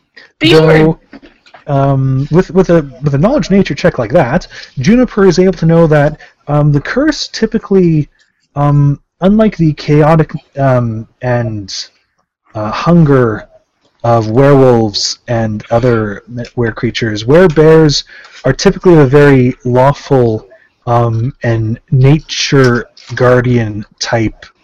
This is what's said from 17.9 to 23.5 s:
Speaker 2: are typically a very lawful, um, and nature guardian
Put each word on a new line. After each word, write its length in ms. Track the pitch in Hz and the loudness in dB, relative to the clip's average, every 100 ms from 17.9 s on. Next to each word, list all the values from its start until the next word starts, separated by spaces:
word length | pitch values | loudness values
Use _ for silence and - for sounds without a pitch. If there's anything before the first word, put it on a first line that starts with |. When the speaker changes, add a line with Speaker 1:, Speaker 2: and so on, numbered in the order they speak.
| 139 - - - - | 0 -6 -18 -20 -8
Speaker 2:
are 80 | 135 | -6
typically 440 | - 196 - 185 160 | -2 -2 0 2 4
a 80 | 131 | 4
very 480 | 147 143 135 123 - | 4 4 4 2 -2
lawful, 840 | 123 123 135 135 - 135 117 107 - - _ _ 123 | -2 2 2 0 -2 0 0 -2 -8 -20 _ _ -2
um, 460 | 120 117 113 123 - | 0 0 -2 -6 -6
and 360 | 120 113 110 117 _ | -4 -4 -4 -8 _
nature 960 | 131 135 160 - - - 139 127 120 - _ - 120 | 0 2 2 -2 -8 -2 2 2 0 -6 _ -14 -2
guardian 720 | 127 127 123 | 2 2 2